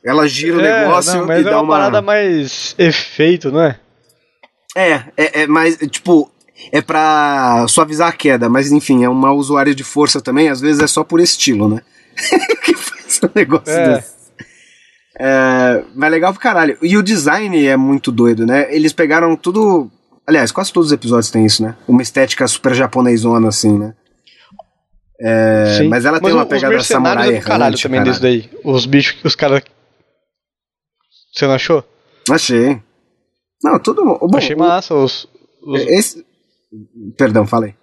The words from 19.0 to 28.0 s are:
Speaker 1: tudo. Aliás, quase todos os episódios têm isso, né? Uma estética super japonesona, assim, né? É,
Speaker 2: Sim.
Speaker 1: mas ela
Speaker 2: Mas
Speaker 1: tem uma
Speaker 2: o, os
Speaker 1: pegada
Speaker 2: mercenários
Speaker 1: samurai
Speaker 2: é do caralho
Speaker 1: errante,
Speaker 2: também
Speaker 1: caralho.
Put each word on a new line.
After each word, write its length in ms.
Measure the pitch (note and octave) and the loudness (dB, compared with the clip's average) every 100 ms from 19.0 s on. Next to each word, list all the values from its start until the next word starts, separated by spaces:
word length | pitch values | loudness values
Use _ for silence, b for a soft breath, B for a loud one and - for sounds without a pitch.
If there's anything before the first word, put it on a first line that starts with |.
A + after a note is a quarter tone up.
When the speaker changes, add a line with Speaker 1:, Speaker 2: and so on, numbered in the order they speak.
| D#3 D#3+ E3 D#3+ | 0 2 2 0
Speaker 1:
tudo. 560 | F3+ G3 G#3+ F3+ B2 _ _ _ - | -2 0 2 2 -2 _ _ _ 0
Aliás, 280 | D#3 A#2 | 2 2
quase 180 | - G3 | -4 -4
todos 160 | F3+ D#3+ | -2 0
os 60 | |
episódios 360 | D3 A#2+ A#2+ A2 | 0 0 -2 0
têm 160 | A#2 A2 | 0 2
isso, 160 | - | 0
né? 120 | A2 A2+ - | -4 -8 0
Uma 160 | B2 | 0
estética 460 | B2 - C3 - B2+ | 2 -2 -2 0 -4
super 260 | - C3+ | -2 -2
japonesona, 760 | B2 C3 C3 B2 A#2+ A#2 A#2 A2+ | 0 0 0 2 2 2 2 2
assim, 280 | G#2+ G#2+ G#2 | 0 0 0
né? 160 | G#2+ A2+ _ _ _ b b b - _ _ _ _ _ | -2 -14 _ _ _ b b b -20 _ _ _ _ _
É, 560 | A2+ A2+ A2 A2 G#2+ G#2 | -2 2 2 2 2 2
Speaker 2:
Sim. 80 | - | 2
Speaker 1:
mas 160 | B2 B2+ | 2 0
ela 80 | D#3 | 0
Speaker 2:
Mas 20 | F#3 | 2
Speaker 1:
tem 60 | |
uma 100 | B3 | 0
Speaker 2:
o, 20 | - | 0
os 40 | |
Speaker 1:
pegada 240 | C#3+ C3+ | -2 0
Speaker 2:
mercenários 440 | C3 - G#3 C3 F#3+ | -2 0 0 0 0
Speaker 1:
samurai 180 | - A2+ | 0 -2
Speaker 2:
é 40 | |
do 60 | G#2 | -2
caralho 180 | G#2+ C#3 | 0 0
Speaker 1:
errante, 120 | C3 | -2
Speaker 2:
também 160 | C#3+ | -4
Speaker 1:
caralho. 120 | C3 | -2